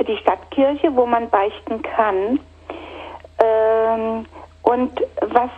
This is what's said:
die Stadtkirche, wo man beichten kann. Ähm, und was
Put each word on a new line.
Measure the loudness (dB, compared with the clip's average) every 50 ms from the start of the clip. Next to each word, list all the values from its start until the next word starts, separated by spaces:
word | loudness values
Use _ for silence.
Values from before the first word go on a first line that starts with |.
| -2
die | -2 -2 -2
Stadtkirche, | 0 0 0 0 -2 -6 0 2 2 2 2 2 0 0 2
wo | 2 2
man | 2 2 0 0 2
beichten | 0 2 0 0 -2 -6 -8 -8 -8 -6 -6
kann. | -4 0 0 2 2 2 0 0 0 0 -2 -4 -6 -20 -20 -18 -16 -16 -16 -14 -16 -16 -16 -16 -16 -18 -18 -20 -6 0 2 2
Ähm, | 4 4 4 4 4 4 4 2 2 0 0 -2 -2 -4 -4 -6 -10 -16 -20 -20 -20 -12 -4 0
und | 0 0 2 0 -2 -2 -4 -4 -4 -4 -4
was | -4 0 0 0 0 -2 -4